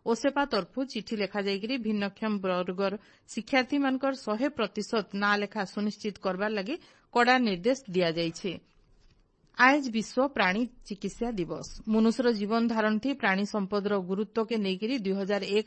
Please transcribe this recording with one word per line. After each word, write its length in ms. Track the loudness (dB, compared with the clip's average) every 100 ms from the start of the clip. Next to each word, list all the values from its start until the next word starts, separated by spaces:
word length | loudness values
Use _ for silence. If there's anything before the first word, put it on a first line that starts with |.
| -2
ଓସେପା 360 | 0 2 2 0
ତରଫୁ 340 | 0 -2 -6 -6
ଚିଠି 280 | -6 -6 -4
ଲେଖାଯାଇକରି 580 | -2 -2 -2 -2 -2 -4
ଭିନ୍ନକ୍ଷମ 540 | -2 -2 -2 -2 -2 0
ବର୍ଗର 520 | 0 0 -2 -2 -2 -2 -10 _ -12
ଶିକ୍ଷାର୍ଥୀମାନଙ୍କର 840 | -10 0 0 2 0 0 0 -2 -2
ଶହେ 320 | -4 -2 -2
ପ୍ରତିଶତ 580 | -2 -4 -4 -2 -2 -2
ନାଁ 200 | -2 0 2
ଲେଖା 260 | 0 -4
ସୁନିଶ୍ଚିତ 520 | -6 -2 -4 -4 -8 -4
କରବାର 320 | -4 -2 -2
ଲାଗି 240 | -2 -4 -8 -10 _ _
କଡ଼ା 220 | 4 6 6
ନିର୍ଦ୍ଦେଶ 400 | 4 2 0 0 0
ଦିଆଯାଇଛି। 640 | 0 2 2 -2 -4 -8 -8 -14 _ _ _ _ _ _ _ _ 4
ଆଏଜ 260 | 6 6 2
ବିଶ୍ୱ 420 | -2 -2 0 0
ପ୍ରାଣୀ 340 | 2 2 2 -2 -6
ଚିକିତ୍ସା 480 | -14 -8 -8 -6 -4
ଦିବସ। 360 | -4 -4 -6 -10 -10
ମନୁଷ୍ୟର 440 | 0 4 4 4 2
ଜୀବନ 300 | 2 0 2 2
ଧାରଣ 280 | 2 2 2
ଥି 120 | 0
ପ୍ରାଣୀ 320 | 0 0 2 0
ସମ୍ପଦର 480 | -2 -2 -2 0 0
ଗୁରୁତ୍ୱକେ 560 | 0 -2 -2 -2 -2 0
ନେଇକରି 360 | -2 -2 -2 -2
ଦୁଇ 160 | -2
ହଜାର 280 | -2 0 -2 0
ଏକ 180 | 0